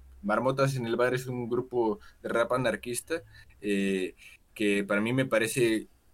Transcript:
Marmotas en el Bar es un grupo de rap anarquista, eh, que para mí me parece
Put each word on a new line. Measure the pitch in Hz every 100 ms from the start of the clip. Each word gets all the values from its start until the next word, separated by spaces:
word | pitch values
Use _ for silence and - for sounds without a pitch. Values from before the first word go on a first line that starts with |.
| - -
Marmotas | 101 110 127 135 135 135
en | 117
el | 117
Bar | 123
es | 127 127
un | 123 117
grupo | 120 127 123 110 101 - -
de | 110
rap | 117 117
anarquista, | 127 120 107 120 120 - 165 - - - -
eh, | 104 98 98 95 90 - - - _
que | - 104 101
para | 101 101
mí | 110
me | 131 131
parece | 110 113 131 117 110 - _ _